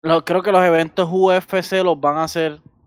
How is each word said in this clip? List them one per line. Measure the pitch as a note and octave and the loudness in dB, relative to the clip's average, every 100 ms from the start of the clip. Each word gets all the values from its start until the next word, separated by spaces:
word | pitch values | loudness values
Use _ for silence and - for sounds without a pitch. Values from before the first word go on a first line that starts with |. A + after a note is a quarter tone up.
lo, | D#3+ E3 | 2 0
creo | - F3 | 0 -2
que | F#3 | 2
los | F#3 | 2
eventos | F3+ E3 D#3+ - E3+ | 4 2 0 -4 -2
U | F#3 F#3+ | 2 2
F | F#3 F3+ F#3+ | 2 0 -6
C | E3+ F#3+ | -2 -2
los | F#3 D3+ | 0 0
van | C#3+ D3+ | -2 -2
a | |
hacer | D#3+ E3+ D#3+ D3+ _ _ | -4 -4 -6 -6 _ _